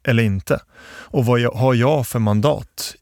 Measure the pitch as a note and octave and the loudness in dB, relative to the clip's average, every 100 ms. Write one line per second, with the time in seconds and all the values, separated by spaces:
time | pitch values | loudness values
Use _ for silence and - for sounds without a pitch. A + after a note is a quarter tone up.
0 | - A#2 A2 G2 - C#3 - - - - | -2 0 0 -2 -4 -6 -6 -20 -20 -20
1 | - - A#2+ A#2+ A#2+ B2+ C3 A#2+ B2+ D3+ | -6 -2 2 2 0 0 0 2 2 0
2 | A#2 A#2+ G#2+ G#2 C3+ - - - - - | -2 -2 0 2 2 0 -6 -14 -14 -8